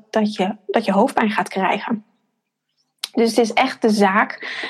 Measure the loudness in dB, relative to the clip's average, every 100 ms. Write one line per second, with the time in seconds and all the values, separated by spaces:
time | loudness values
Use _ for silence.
0 | -4 -2 -2 -2 -4 -4 -2 -2 2 2
1 | 2 2 0 -2 -4 -2 -2 -2 -4 -8
2 | _ _ _ _ _ _ _ _ _ -16
3 | -6 0 2 2 2 2 0 0 0 4
4 | 4 4 0 -6 -12 -10